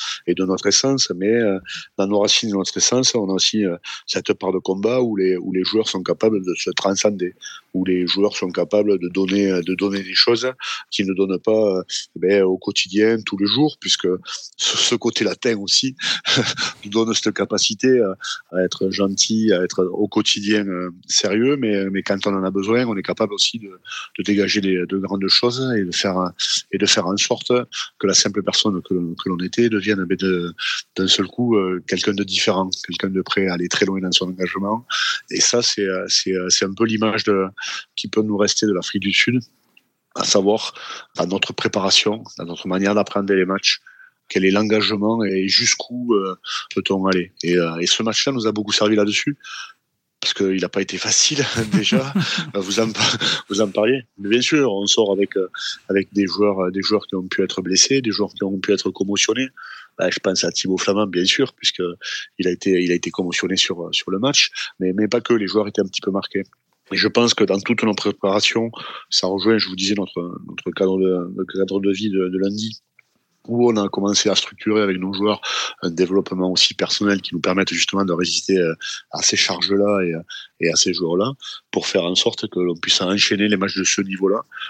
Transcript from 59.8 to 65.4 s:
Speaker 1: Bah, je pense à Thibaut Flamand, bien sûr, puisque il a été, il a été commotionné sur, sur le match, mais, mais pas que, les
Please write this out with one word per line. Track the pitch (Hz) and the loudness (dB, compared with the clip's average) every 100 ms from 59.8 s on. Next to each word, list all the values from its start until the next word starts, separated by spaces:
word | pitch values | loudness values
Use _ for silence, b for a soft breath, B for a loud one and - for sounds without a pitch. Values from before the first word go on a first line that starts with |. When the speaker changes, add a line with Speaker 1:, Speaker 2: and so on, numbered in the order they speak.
| B - | B -4
Speaker 1:
Bah, | 92 | -2
je | - | 0
pense | 98 90 | 0 0
à | 87 | 0
Thibaut | - 95 92 | -2 -2 0
Flamand, | - 101 107 | 2 2 2
bien | 87 92 | 2 2
sûr, | - - | 2 0
puisque | - - - 90 87 B B B - | -2 -4 -2 -4 -6 B B B -4
il | 90 | -2
a | |
été, | 87 98 92 | 0 2 2
il | 87 | 2
a | 87 | 0
été | 90 | -2
commotionné | - 90 82 90 92 | -4 -2 -2 0 0
sur, | - 87 82 | 0 -2 -4
sur | - - | -4 -2
le | 95 | -2
match, | 131 143 - B B - | 0 2 0 B B -4
mais, | 92 | -2
mais | 92 107 | 2 2
pas | 117 | 0
que, | - | 2
les | 117 | 2